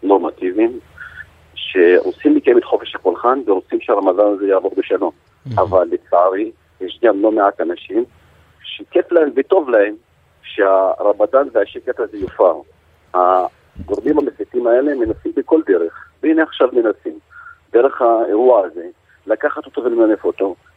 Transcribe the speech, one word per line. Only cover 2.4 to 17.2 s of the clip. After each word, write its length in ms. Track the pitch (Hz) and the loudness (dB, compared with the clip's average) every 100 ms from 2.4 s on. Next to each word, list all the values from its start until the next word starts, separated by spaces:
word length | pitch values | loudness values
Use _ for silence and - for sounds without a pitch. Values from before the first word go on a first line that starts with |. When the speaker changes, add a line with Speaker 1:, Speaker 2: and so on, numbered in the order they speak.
| 135 123 | 4 2
Speaker 1:
את 60 | |
חופש 320 | - 107 - - | 2 -2 -6 -6
הפולחן 440 | 92 87 120 135 110 | -4 -2 0 0 0
ורוצים 340 | 92 - - | -2 -2 -6
שהרמדאן 440 | - 101 98 90 104 | -2 0 2 2 2
הזה 220 | 98 98 | 0 0
יעבור 240 | 95 95 98 | 0 0 -4
בשלום, 340 | - 92 87 - _ _ 135 | -2 -2 -4 -8 _ _ -8
Speaker 2:
Mhm. 140 | 110 | -4
Speaker 1:
אבל 260 | 98 95 85 | 0 0 0
לצערי 600 | 90 - 87 92 95 110 - _ - | -4 -2 2 2 0 -6 -10 _ -14
יש 180 | 92 - | -12 -2
גם 180 | 117 98 | 0 2
לא 100 | 110 | 0
מעט 300 | 110 101 - | 2 0 0
אנשים 420 | - - - - 120 _ _ _ _ _ | -6 -8 -6 -4 -4 _ _ _ _ _
שכיף 480 | - - - 180 - | -20 -18 -4 -2 2
להם 180 | 170 147 123 | 2 2 0
וטוב 340 | - - 135 | 0 0 2
להם 260 | 110 104 107 _ _ _ _ | 2 2 -2 _ _ _ _
שהרמדאן 1040 | - - 95 95 95 - 101 104 104 135 143 | -10 -2 2 2 2 0 0 0 2 0 0
והשקט 460 | 113 101 - 127 123 | -2 -4 -6 -8 -6
הזה 180 | 107 104 | -8 -8
יופר. 360 | 92 - 92 76 - _ _ _ _ | -8 0 2 0 -8 _ _ _ _
הגורמים 1080 | 90 90 92 87 - _ - 85 101 147 156 | 0 2 2 0 -8 _ -16 -8 -4 -2 -2
המסיתים 480 | 131 - 101 123 117 | -2 -6 -8 -4 0
האלה 280 | 123 147 135 | 2 0 -2
מנסים 360 | 110 - 117 139 | -4 -6 -6 -6
בכל 260 | - 160 127 | 0 0 2
דרך, 260 | 90 85 - - _ | 0 -2 -8 -20 _
והנה 200 | 151 160 | -2 0
עכשיו 260 | 156 - 131 | 0 0 0
מנסים, 460 | 123 113 - - - | 2 0 -2 -8 -14